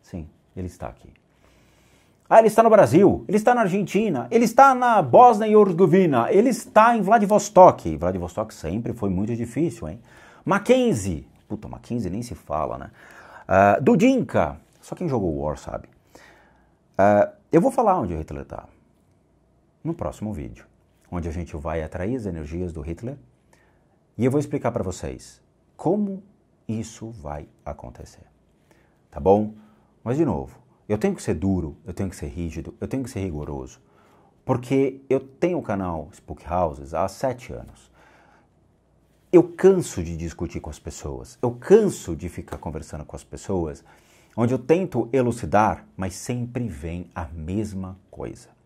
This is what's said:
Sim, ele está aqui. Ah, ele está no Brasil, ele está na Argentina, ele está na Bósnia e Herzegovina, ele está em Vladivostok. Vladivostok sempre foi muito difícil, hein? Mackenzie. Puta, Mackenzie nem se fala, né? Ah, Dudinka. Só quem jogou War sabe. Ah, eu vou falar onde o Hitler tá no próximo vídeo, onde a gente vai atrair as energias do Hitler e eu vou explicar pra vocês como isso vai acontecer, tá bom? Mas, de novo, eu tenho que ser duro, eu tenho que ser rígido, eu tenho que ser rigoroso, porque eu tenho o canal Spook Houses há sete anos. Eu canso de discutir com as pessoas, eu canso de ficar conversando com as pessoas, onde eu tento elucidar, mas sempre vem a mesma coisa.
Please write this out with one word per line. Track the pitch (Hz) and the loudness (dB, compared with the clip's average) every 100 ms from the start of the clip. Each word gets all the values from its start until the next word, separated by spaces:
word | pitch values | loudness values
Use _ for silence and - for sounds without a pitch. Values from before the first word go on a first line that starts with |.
Sim, | _ 87 78 _ _ | _ -14 -14 _ _
ele | - 90 | -12 -12
está | - 58 | -12 -16
aqui. | - - _ _ _ _ _ _ _ _ _ _ _ _ | -16 -20 _ _ _ _ _ _ _ _ _ _ _ _
Ah, | 202 | 8
ele | 226 | 8
está | 220 | 6
no | 226 | 6
Brasil, | 214 143 147 190 - - | 8 8 6 6 2 -2
ele | 202 | 0
está | 214 247 | 2 2
na | |
Argentina, | 208 190 180 185 220 139 123 | 2 0 0 0 0 -2 0
ele | 226 | 2
está | 240 240 269 | 2 6 6
na | 247 247 220 | 6 2 2
Bósnia | 143 202 247 214 220 | 6 8 8 8 4
e | |
Herzegovina, | 214 202 165 185 180 185 127 117 | 6 6 4 4 6 4 2 4
ele | 190 247 | 4 2
está | 226 - - 220 233 | 0 2 4 6 4
em | |
Vladivostok. | 185 226 202 208 208 - 180 - 90 78 | 2 2 4 0 4 8 8 8 -6 -4
Vladivostok | 87 95 85 - - | -4 -4 -8 -8 -10
sempre | - 78 101 117 | -8 -8 -6 -6
foi | 107 101 | -6 -4
muito | 90 107 | -2 -4
difícil, | 117 117 - 170 - 78 | -6 -6 -4 -4 -6 -14
hein? | 82 - - - - | -14 -20 -20 -20 -12
Mackenzie. | - 196 208 254 240 135 98 78 - _ _ | -4 -2 2 2 2 0 -2 -6 -10 _ _
Puta, | 107 64 | -12 -12
Mackenzie | 62 - 120 95 | -16 -10 -8 -6
nem | 95 | -8
se | 123 - | -10 -14
fala, | - 76 69 60 | -8 -6 -6 -8
né? | 69 _ - - - - - | -14 _ -20 -20 -20 -20 0
Ah, | 95 101 101 | 4 6 4
Dudinka. | 143 226 240 269 139 117 80 71 _ _ | 2 4 4 2 0 -2 -2 -6 _ _
Só | - | -18
quem | - 180 | -10 -4
jogou | 127 92 71 | -2 -2 -4
War | 73 73 | -6 -8
sabe. | - 60 - _ _ - - _ _ _ _ _ _ - | -10 -12 -14 _ _ -20 -20 _ _ _ _ _ _ 2
Ah, | 190 208 202 - _ | 4 4 2 -2 _
eu | 160 | 2
vou | 240 | 2
falar | - 226 185 | 0 2 0
onde | 107 | -2
o | 80 | -6
Hitler | 80 69 | -8 -12
tá | 67 53 - _ _ _ _ _ _ _ _ _ _ _ | -14 -16 -18 _ _ _ _ _ _ _ _ _ _ _
no | 156 | -10
próximo | 165 78 - 107 | -8 -8 -8 -10
vídeo, | 95 58 57 - _ _ _ _ | -8 -12 -16 -20 _ _ _ _
onde | 90 87 | -8 -6
a | |
gente | 82 82 87 | -8 -10 -10
vai | 78 82 | -6 -6
atrair | 80 - 92 | -6 -8 -6
as | 131 104 | -6 -6
energias | 82 71 82 90 | -8 -10 -8 -8
do | 78 | -8
Hitler | 73 - 117 143 _ _ _ _ _ _ _ _ _ - | -10 -10 -12 -14 _ _ _ _ _ _ _ _ _ -2
e | |
eu | 123 | 0
vou | 139 | 0
explicar | 147 143 123 | -2 -4 -4
pra | 107 | -4
vocês | 95 87 71 64 - - _ _ _ _ | -6 -8 -10 -12 -18 -20 _ _ _ _
como | 151 208 202 190 - _ _ _ - | -4 -2 -4 -8 -16 _ _ _ -10
isso | 110 110 - 113 | -8 -8 -14 -16
vai | 113 73 73 78 _ - | -14 -12 -12 -14 _ -14
acontecer, | 71 62 60 - - - _ _ _ _ _ _ _ _ | -14 -16 -18 -20 -20 -20 _ _ _ _ _ _ _ _
tá | - | -4
bom? | 76 101 107 - _ _ _ _ | 4 4 2 -8 _ _ _ _
Mas, | 113 135 | -8 -2
de | |
novo, | 160 78 65 - _ _ _ | -2 -2 -8 -18 _ _ _
eu | 104 | -2
tenho | 196 | -2
que | 190 | -4
ser | - | -6
duro, | 85 98 95 78 76 - | -4 -2 -2 -4 -12 -18
eu | |
tenho | 87 98 | -8 -8
que | - | -8
ser | 76 | -12
rígido, | 90 85 80 - - | -8 -10 -10 -14 -12
eu | 101 | -8
tenho | 135 | -8
que | 127 | -8
ser | - | -8
rigoroso, | 95 76 73 69 65 - _ _ _ _ _ _ | -8 -8 -10 -12 -12 -20 _ _ _ _ _ _
porque | - 127 123 135 135 135 _ | -4 -4 0 0 0 -4 _
eu | 131 | -4
tenho | 135 _ 175 170 | -4 _ -4 -4
o | |
canal | 113 98 92 82 78 | -6 -6 -4 -8 -10
Spook | - - 78 - | -20 -18 -18 -6
Houses | 87 87 69 69 | -2 -2 -4 -8
há | 80 95 | -4 -4
sete | - 131 123 - | -4 -8 -8 -14
anos. | 60 64 - _ _ _ _ _ _ _ _ _ _ _ _ _ _ _ | -16 -16 -20 _ _ _ _ _ _ _ _ _ _ _ _ _ _ _
Eu | 175 | 4
canso | 170 - 190 185 139 - | 4 2 4 4 -2 -6
de | 82 82 | -8 -6
discutir | 82 - 82 85 | -10 -8 -10 -10
com | 76 | -14
as | 73 | -14
pessoas, | - - 76 65 60 - | -16 -12 -12 -12 -14 -6
eu | 123 | -6
canso | 123 - 202 202 - - 80 | -6 4 4 4 -4 -10 -10
de | 87 | -10
ficar | - - - | -12 -14 -12
conversando | - 76 80 - | -12 -12 -14 -16
com | - | -14
as | - | -18
pessoas, | - - - 95 80 71 _ _ _ _ _ - | -18 -18 -6 -4 -4 -8 _ _ _ _ _ -4
onde | 120 | -2
eu | 127 | -2
tento | 123 165 190 123 110 | 0 0 0 -4 -2
elucidar, | 135 123 113 82 101 107 85 - - | 0 0 -2 0 2 2 0 -10 -10
mas | 92 | -10
sempre | - - 123 120 123 120 | -10 -10 -8 -6 -8 -8
vem | 76 82 87 - | -10 -10 -10 -12
a | - | -12
mesma | 85 85 78 98 101 95 95 95 _ | -12 -12 -8 -6 -6 -8 -12 -16 _
coisa. | - - - - _ | -14 -14 -14 -20 _